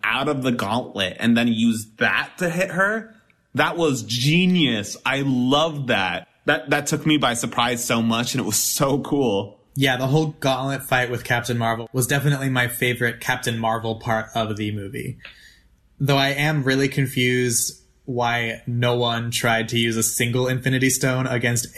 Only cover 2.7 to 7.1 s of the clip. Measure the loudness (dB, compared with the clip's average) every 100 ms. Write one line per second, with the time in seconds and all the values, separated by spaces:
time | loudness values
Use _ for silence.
2.7 | 0 0 0 -8 -20 _ _ _ 0 0
3.7 | 2 2 0 -2 0 2 4 4 4 2
4.7 | 0 -4 -6 -4 -2 0 2 2 2 2
5.7 | -2 -2 0 0 -4 -8 _ -2 -2 0
6.7 | -2 0 -2 2